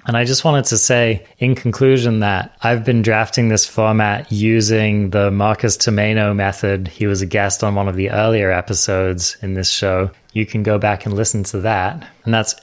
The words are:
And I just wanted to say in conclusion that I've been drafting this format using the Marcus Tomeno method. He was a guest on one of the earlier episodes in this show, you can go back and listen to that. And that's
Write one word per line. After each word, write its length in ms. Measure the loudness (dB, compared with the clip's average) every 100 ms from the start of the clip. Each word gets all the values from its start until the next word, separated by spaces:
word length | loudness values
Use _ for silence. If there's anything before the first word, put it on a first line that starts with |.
| -4
And 120 | -2
I 80 | 0
just 180 | 0
wanted 220 | 2 2 2
to 120 | 0
say 480 | 2 2 2 0 -6 -4
in 160 | 0 0
conclusion 640 | -2 2 4 4 2 2
that 360 | 0 0 -4 -4
I've 220 | 0 0
been 180 | 2 2
drafting 460 | 2 2 0 0 2
this 180 | 2 0
format 680 | 0 2 2 2 -2 -4
using 800 | -2 2 2 2 2 2 0 0
the 200 | 0 0
Marcus 460 | 2 0 0 -2 0
Tomeno 580 | 0 0 0 0 0 0
method. 520 | -2 -2 -2 -2 -4
He 200 | -4 -2
was 140 | -2
a 60 | 0
guest 360 | 0 0 0
on 100 | -2
one 140 | 0 -2
of 80 | -2
the 160 | -2
earlier 400 | 0 2 2 2
episodes 840 | 0 -2 -4 -2 0 0 -2 -6 -6
in 120 | -6
this 160 | -4 -2
show, 420 | -2 0 0 -2 -6 _
you 120 | -6 -4
can 180 | -2
go 140 | 0 0
back 280 | 0 -2 -2
and 100 | -2
listen 280 | -2 -2
to 160 | -4 -4
that. 480 | -2 -2 -2 -6 -14 _ -2
And 80 |
that's 220 | -2 -2 -6